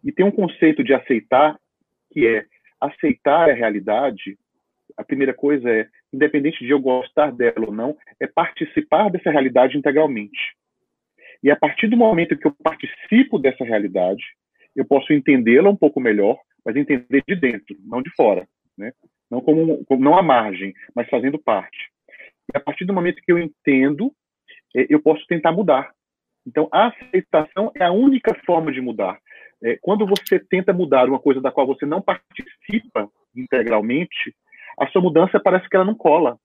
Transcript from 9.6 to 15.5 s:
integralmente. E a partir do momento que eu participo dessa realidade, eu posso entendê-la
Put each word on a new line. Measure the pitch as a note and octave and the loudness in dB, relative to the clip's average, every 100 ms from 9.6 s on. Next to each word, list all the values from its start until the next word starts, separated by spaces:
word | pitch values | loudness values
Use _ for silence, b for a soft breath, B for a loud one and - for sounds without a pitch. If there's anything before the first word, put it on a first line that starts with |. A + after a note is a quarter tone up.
| B2+ C#3+ | 2 2
integralmente. | C#3+ C#3 D#3 A#2 G#2 - - _ _ _ _ _ _ _ b b | 0 0 0 -2 -10 -12 -12 _ _ _ _ _ _ _ b b
E | C#3 | 0
a | D3 | 2
partir | D3 - A3 | 0 -2 0
do | A#3 | 4
momento | A3+ F3 E3+ D3+ | 4 2 -2 -2
que | - | -2
eu | - | -2
participo | D#3+ D#3+ - - - A3+ C4+ F#3+ | -6 -6 -16 -16 0 2 2 0
dessa | C3+ - | 0 -2
realidade, | A#2 G#2+ G2+ F#2+ F2+ G2 - _ _ _ _ - | -4 -2 -2 -2 -2 -2 -10 _ _ _ _ -6
eu | C3 | 0
posso | C#3 - | 0 2
entendê-la | D3+ C3+ C3+ A2+ | 0 2 2 6